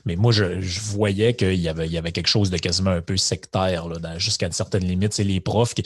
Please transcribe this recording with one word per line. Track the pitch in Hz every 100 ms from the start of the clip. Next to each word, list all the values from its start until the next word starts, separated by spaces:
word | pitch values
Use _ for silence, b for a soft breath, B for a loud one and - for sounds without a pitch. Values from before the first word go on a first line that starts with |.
| -
Mais | 85
moi, | 117
je, | 107 92 90
je | 92 90
voyais | 107 104 104 98 113
qu'il | 120 95 95
y | 82
avait, | 80 80
il |
y | 82
avait | 82
quelque | 85 82
chose | 113 101
de | 90
quasiment | 87 87 95
un | 87
peu | 82 92
sectaire, | - - - 98 95 87 85
là, | 82
dans, | 82 82
jusqu'à | 95 - 90
une |
certaine | - 98 101
limite. | 90 90 101
C'est | -
les | 98 95
profs | - 104 117
qui, | -